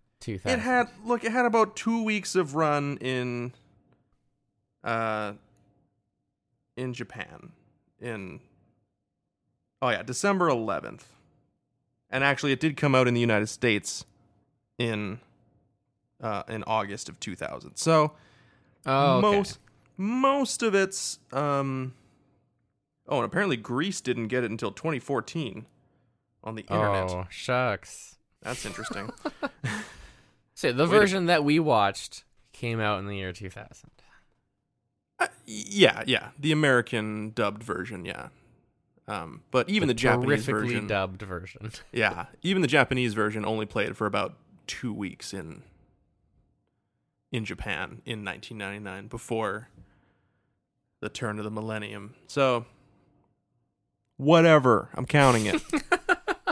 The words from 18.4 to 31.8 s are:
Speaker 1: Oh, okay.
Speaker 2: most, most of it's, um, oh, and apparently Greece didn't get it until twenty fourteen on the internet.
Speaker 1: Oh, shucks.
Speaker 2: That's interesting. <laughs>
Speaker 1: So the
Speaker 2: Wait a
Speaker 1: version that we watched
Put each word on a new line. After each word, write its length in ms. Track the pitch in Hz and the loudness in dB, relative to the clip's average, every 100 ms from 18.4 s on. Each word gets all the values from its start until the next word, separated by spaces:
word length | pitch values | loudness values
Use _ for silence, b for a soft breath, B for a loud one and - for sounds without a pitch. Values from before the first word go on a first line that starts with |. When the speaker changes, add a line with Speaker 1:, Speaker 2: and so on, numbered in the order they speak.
| b b b b 135 | b b b b 0
Speaker 1:
Oh, 320 | 135 143 131 | 4 6 6
okay. 200 | 208 202 | 6 4
Speaker 2:
most, 220 | 190 - _ _ _ - | 0 -8 _ _ _ -6
most 680 | 196 254 269 277 254 - | -4 2 2 2 0 0
of 100 | 226 | 2
it's, 460 | 196 190 - - - _ | 2 2 -2 -8 -10 _
um, 600 | 135 147 139 135 131 131 b b b b _ _ _ _ _ _ _ - | -2 0 0 0 -4 -6 b b b b _ _ _ _ _ _ _ -2
oh, 100 | 139 | -2
and 80 | 113 | 0
apparently 320 | 180 202 120 | 0 0 -2
Greece 420 | 107 123 190 - | -2 -2 -2 -4
didn't 280 | 170 135 110 | -4 -2 0
get 160 | 123 | -2
it 80 | 113 | -2
until 200 | 110 107 | -4 -6
twenty 280 | - 160 135 | -4 -4 -4
fourteen 680 | - 131 - 170 123 101 127 _ _ _ _ _ _ _ | -2 -4 -4 -6 -8 -10 -16 _ _ _ _ _ _ _
on 140 | 110 110 | -12 -12
the 60 | |
internet. 500 | - 104 104 98 92 | -4 0 2 2 0
Speaker 1:
Oh, 160 | 90 90 | -4 -6
shucks. 880 | - - 123 123 98 - - - _ _ _ | -8 -2 0 0 -2 -8 -18 -20 _ _ _
Speaker 2:
That's 240 | - 127 107 | -10 -8 -8
interesting. 460 | 95 107 98 107 - | -8 -8 -8 -10 -10
<laughs> 60 | 311 - 185 - 123 208 B B B B B B _ - | -10 -8 -10 -6 -6 -6 B B B B B B _ -4
Speaker 1:
So 180 | 117 | -2
the 100 | 123 | 2
Speaker 2:
Wait 120 | 165 208 | 6 6
a 40 | |
Speaker 1:
version 260 | 202 190 170 | 6 4 4
that 180 | 165 147 | 4 4
we 120 | 156 | 4
watched 680 | 151 113 | 6 4